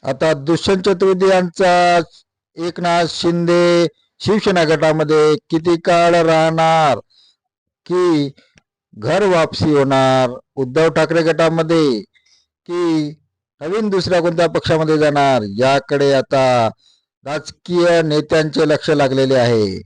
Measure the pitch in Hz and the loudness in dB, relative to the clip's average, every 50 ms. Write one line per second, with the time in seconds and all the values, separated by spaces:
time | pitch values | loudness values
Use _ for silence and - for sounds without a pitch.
0 | _ 135 135 - 165 160 156 147 139 151 170 156 - - 196 190 185 202 196 175 | _ -8 -4 -2 0 -2 -2 -2 -2 -2 -2 -2 0 -2 -2 0 0 -2 -2 0
1 | 196 190 190 180 190 190 190 185 185 180 170 - 190 180 180 175 175 175 175 175 | 0 0 0 2 2 2 2 2 0 -2 -2 0 0 2 2 2 2 2 2 0
2 | 165 - _ - _ _ _ _ _ _ _ - 165 175 165 - 175 175 170 175 | 0 -4 _ -20 _ _ _ _ _ _ _ -10 -10 -10 -8 -6 -4 -2 0 0
3 | 170 156 - - - 170 170 170 170 170 175 175 175 175 175 170 170 156 _ _ | -2 -4 -6 -4 -2 -2 -2 0 0 0 2 2 2 2 2 2 0 -2 _ _
4 | _ _ _ _ - - 208 214 - 208 190 180 165 151 160 151 156 156 156 156 | _ _ _ _ -4 -2 -2 0 0 0 0 0 0 0 0 0 2 0 0 0
5 | 156 147 156 156 151 151 151 147 _ _ 170 160 160 175 170 165 - - 175 170 | 0 0 2 2 4 2 2 -2 _ _ -6 -2 0 0 -2 0 0 0 2 2
6 | 170 170 170 170 165 165 160 160 160 160 160 160 160 160 160 160 156 147 123 101 | 4 2 2 2 2 2 2 2 2 0 0 0 2 2 2 2 2 2 0 -2
7 | - _ _ _ _ _ _ _ _ _ _ _ _ _ _ _ _ - 170 180 | -6 _ _ _ _ _ _ _ _ _ _ _ _ _ _ _ _ -6 -2 0
8 | 180 180 165 151 143 139 143 _ _ _ _ _ _ _ _ _ _ _ - 107 | 0 2 2 0 -2 -4 -8 _ _ _ _ _ _ _ _ _ _ _ -20 -10
9 | 104 117 156 190 208 196 180 170 160 151 - - - 156 151 143 139 135 135 135 | -6 -4 -2 0 0 2 2 2 0 -2 -2 -4 -2 0 2 2 2 2 2 2
10 | 131 131 131 131 127 123 123 135 _ _ _ - 135 127 127 156 160 165 143 160 | 2 2 2 2 0 0 -4 -10 _ _ _ -8 -8 -4 0 0 0 2 2 0
11 | 160 156 165 170 160 160 160 151 165 160 160 165 160 160 165 165 156 143 120 107 | -2 0 0 0 0 0 0 2 0 0 0 -2 -2 0 0 2 2 0 0 -4
12 | 95 _ _ _ _ _ _ _ _ _ _ _ _ - 175 175 175 170 160 156 | -6 _ _ _ _ _ _ _ _ _ _ _ _ -10 -6 -4 -2 0 0 -2
13 | 151 147 151 _ _ _ _ _ _ _ _ _ 139 160 190 220 220 214 190 190 | -4 -6 -10 _ _ _ _ _ _ _ _ _ -10 -6 -6 -4 -4 -2 -2 -2
14 | 175 - - 175 165 175 170 165 170 160 160 170 - - 175 156 160 156 156 151 | -2 0 -2 0 0 -2 0 0 -2 -2 -2 -4 -2 -2 -2 -2 0 0 0 0
15 | 156 151 143 143 139 139 135 123 107 104 98 107 123 131 139 139 - - 143 139 | 0 0 0 2 2 2 2 0 -2 -6 -4 -2 0 0 0 0 -2 -2 -2 0
16 | 143 139 139 131 127 _ - 135 131 131 123 123 113 110 104 _ _ _ _ _ | 0 2 2 0 -2 _ 0 0 2 2 2 2 0 -2 -4 _ _ _ _ _
17 | _ _ _ _ _ 135 147 156 143 - - _ _ - 175 175 170 175 170 165 | _ _ _ _ _ -10 -10 -10 -10 -12 -20 _ _ -4 -2 0 2 2 2 2
18 | 160 156 147 151 147 - 170 160 156 156 135 - 160 151 151 139 - - 156 147 | 0 0 -2 -2 -2 0 0 0 0 -2 -2 -2 0 0 0 -2 0 -2 0 0
19 | 143 135 135 135 135 131 131 127 120 120 120 110 104 98 95 95 - | 0 0 0 0 0 2 2 2 2 2 2 0 0 -2 -4 -10 -14